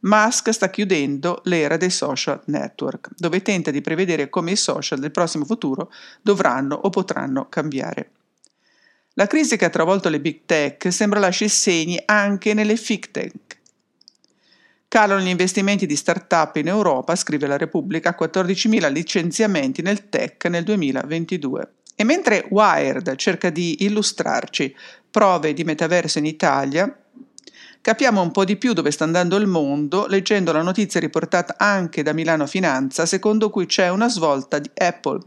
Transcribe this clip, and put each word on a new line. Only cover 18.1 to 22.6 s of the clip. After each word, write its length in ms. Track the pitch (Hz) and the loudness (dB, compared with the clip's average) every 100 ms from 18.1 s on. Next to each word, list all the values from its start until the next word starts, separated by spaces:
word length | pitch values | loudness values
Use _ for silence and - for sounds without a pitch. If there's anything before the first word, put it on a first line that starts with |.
"quattordicimila 760 | 185 160 190 180 190 220 220 160 | 0 -2 0 0 0 2 2 2
licenziamenti 920 | 139 165 196 170 156 220 180 135 131 | 0 -2 -2 -2 0 0 2 -2 -2
nel 300 | 180 202 - | -2 -2 -2
tech 340 | - - _ | -4 -4 _
nel 180 | 175 175 | -4 -2
duemilaventidue". 1120 | 170 214 147 131 135 160 165 180 139 135 - _ _ - | 0 0 0 -2 -4 -6 -4 -6 -4 -6 -8 _ _ -2
E 40 | |
mentre 420 | 214 339 330 202 - | 0 2 2 0 2
Wired 680 | 202 | 4